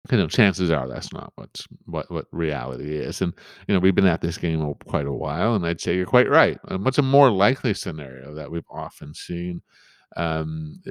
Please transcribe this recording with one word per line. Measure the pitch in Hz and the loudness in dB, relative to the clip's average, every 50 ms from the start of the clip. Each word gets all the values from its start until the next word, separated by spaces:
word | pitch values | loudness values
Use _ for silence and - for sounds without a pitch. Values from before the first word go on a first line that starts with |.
| _ - | _ 0
you | 131 | 2
know, | 110 92 | 2 2
chances | - - - 110 98 90 92 92 82 | 2 4 4 4 4 4 2 2 2
are | 80 71 64 65 | 2 0 -2 -4
that's | 60 - - - - | -8 -10 -10 -10 -12
not | - - - - | -12 -12 -14 -16
what's, | - 53 - _ - - - - - _ | -18 -18 -16 _ -16 -16 -16 -18 -20 _
what, | - 82 78 73 - | -8 -8 -8 -8 -6
what | 87 80 76 - - | -8 -8 -8 -8 -6
reality | 82 82 78 71 67 62 65 64 62 69 73 76 | -2 -2 -2 -2 -4 -6 -6 -8 -8 -8 -6 -6
is. | 76 64 69 76 - | -4 -6 -6 -4 -4
And, | 95 87 - - - - - - - - | -4 -4 -4 -6 -14 -20 -20 -14 -4 0
you | 101 | 0
know, | 92 | 4
we've | 90 95 90 | 4 4 4
been | 95 98 | 6 4
at | 92 82 - - | 4 4 2 0
this | 85 85 - | -4 -4 -2
game | - 85 80 80 78 | -2 -2 0 0 -2
a, | 73 73 - - | -2 -4 -8 -8
quite | - - 78 71 | -4 -2 -2 -2
a | 71 67 | -2 -4
while, | - 78 76 73 82 92 113 117 | -4 -4 -4 -2 0 0 0 0
and | 101 85 | 0 0
I'd | 85 85 - - | -2 -2 -2 -2
say | 92 87 | -2 0
you're | 92 92 | 0 0
quite | - - 123 127 - | 4 4 4 6 6
right. | 139 160 135 90 76 - - - | 6 6 4 4 2 -2 -6 -6
And | 92 92 101 | -6 -2 -2
what's | 127 127 | 0 0
a | - 135 | 2 2
more | 131 135 143 139 127 | 4 6 8 8 8
likely | 104 95 98 110 135 - - 120 98 | 6 6 4 4 4 2 0 -2 -2
scenario | - - 92 78 78 71 65 65 65 65 71 76 | -2 -4 -6 -8 -8 -10 -12 -12 -14 -14 -12 -10
that | 76 76 69 | -10 -8 -6
we've | 82 85 - - | -6 -6 -6 -6
often | - 78 80 78 - - 78 73 76 | -8 -8 -8 -8 -10 -12 -14 -14 -12
seen, | - - - 87 87 87 90 87 85 - _ _ _ _ _ _ _ _ _ - | -14 -10 -8 -6 -6 -4 -4 -6 -8 -10 _ _ _ _ _ _ _ _ _ -6
um, | 85 85 82 80 80 80 78 78 78 78 76 76 - - - | -4 -4 -2 -2 -2 -4 -4 -6 -8 -8 -10 -12 -12 -12 -12